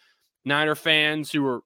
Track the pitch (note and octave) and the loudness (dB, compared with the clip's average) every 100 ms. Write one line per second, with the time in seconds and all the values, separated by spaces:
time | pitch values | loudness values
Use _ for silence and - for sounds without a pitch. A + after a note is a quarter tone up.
0 | _ _ _ _ C3+ D3 D#3 D3+ D#3+ D#3 | _ _ _ _ -2 0 0 0 2 2
1 | D3+ D#3 C#3+ D3+ C3+ B2 | 2 -2 -4 -2 0 -2